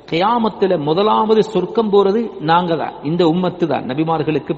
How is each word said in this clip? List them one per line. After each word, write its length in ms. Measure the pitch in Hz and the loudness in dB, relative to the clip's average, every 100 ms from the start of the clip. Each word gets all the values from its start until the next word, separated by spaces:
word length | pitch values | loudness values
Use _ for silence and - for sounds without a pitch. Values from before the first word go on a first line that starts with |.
| - | -6
கியாமத்துல 720 | 165 202 240 220 - 185 175 | -2 0 0 0 0 0 0
முதலாவது 640 | 147 165 214 220 214 220 | 0 2 2 2 2 2
சொர்க்கம் 480 | - 185 180 226 214 | 2 -2 -2 -2 2
போறது 300 | 202 196 220 226 - | 4 4 2 -2 -6
நாங்க 360 | 151 170 175 156 | 0 0 2 -2
தான், 180 | 110 - | -4 -6
இந்த 200 | 143 175 165 | -4 2 2
உம்மத்து 420 | 175 180 180 160 | 2 0 -2 -2
தான். 180 | 120 104 | -2 -4
நபிமார்களுக்கு 680 | 139 160 160 143 151 - | -4 -2 -2 -2 -2 -4